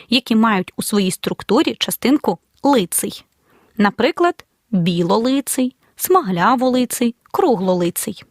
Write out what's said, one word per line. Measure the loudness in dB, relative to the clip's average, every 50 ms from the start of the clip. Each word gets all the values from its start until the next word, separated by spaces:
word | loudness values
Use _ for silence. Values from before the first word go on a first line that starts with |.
| -6 -2
які | -2 -2 0 0 2
мають | 2 2 2 2 0 -2 -4 -8
у | -10
своїй | -6 -2 0 0 0 0
структурі | -2 -4 -6 -6 -6 -6 -2 0 2 2 2 0 -2
частинку | -4 -6 -6 -6 -2 0 0 0 2 0 -2 -4 -4 _ _ _ _
лиций. | 0 2 2 2 0 -2 -4 -6 -6 -6 -8 -12 -20 _ _ _ _ _ _ _ _ _ -2
Наприклад, | 0 0 0 0 0 -2 -2 0 2 0 0 0 _ -14 _ _ _ _ -4
білолиций, | -2 0 0 0 0 0 0 0 0 0 0 0 0 -2 -2 -4 -4 -2 -4 -4 -4 _ _ _ _
смагляволиций, | -10 -2 2 2 2 2 0 -2 2 2 2 2 2 2 2 2 0 0 -2 -2 -2 -2 -2 -2 _ _ _
круглолиций. | -2 0 2 2 2 2 2 0 0 0 0 -2 -2 -4 -8 -8 -10 -12 -18 _